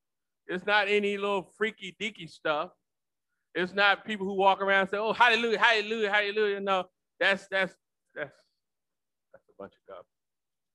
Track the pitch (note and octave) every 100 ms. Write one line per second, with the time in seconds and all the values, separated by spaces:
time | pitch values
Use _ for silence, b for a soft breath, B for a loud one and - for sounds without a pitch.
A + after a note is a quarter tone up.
0 | _ _ _ _ - F3+ G3 G#3 G3 G#3
1 | G3+ G3+ G3+ G3+ E3 - A3 - F#3+ -
2 | G#3 G#3 D#3+ - D#3+ D3+ F3+ _ _ _
3 | _ _ _ _ _ D#3+ F3+ G3 G3+ F#3+
4 | - G#3+ F#3+ G3 G3 F#3+ G3 G3 F#3+ G3+
5 | A3 F#3+ A#3+ A3+ A#3 G#3 A3+ A3 G#3+ A3+
6 | G#3 G#3 G3+ G#3+ G#3 G3 G3 F#3+ F3+ _
7 | _ - F#3 F#3+ - F#3+ F#3 - _ _
8 | _ - C#3+ _ _ _ _ _ _ _
9 | _ _ _ - _ - G2 _ - F#2
10 | - _ _ _ _ _ _